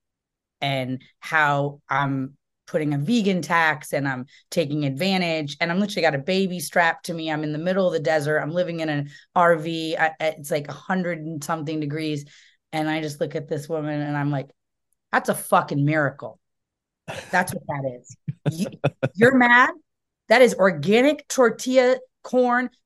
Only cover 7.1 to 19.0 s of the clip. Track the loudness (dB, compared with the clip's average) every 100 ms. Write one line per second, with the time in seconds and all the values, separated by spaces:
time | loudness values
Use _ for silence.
7.1 | -8 -4 -4 -4 -4 -2 0 0 0 0
8.1 | 0 2 0 -2 -2 -2 -4 -4 -4 -4
9.1 | -12 _ 2 4 4 0 -6 -4 -2 -2
10.1 | -2 -4 -4 -6 -6 -6 -12 -4 -2 -2
11.1 | -6 -8 -10 -6 -6 -4 -6 -6 -6 -4
12.1 | -6 -8 -20 _ _ _ -4 -2 -4 -4
13.1 | -6 -6 -6 -6 -8 -4 -6 -4 -4 -4
14.1 | -2 -2 -4 -6 _ _ _ _ _ -4
15.1 | -4 -2 -4 2 0 2 0 0 2 0
16.1 | -4 -16 -16 _ _ _ _ _ _ -16
17.1 | -16 -2 -2 -2 -6 -8 -6 -6 -8 -20
18.1 | -18 -14 -6 -6 -4 -8 -4 -4 -2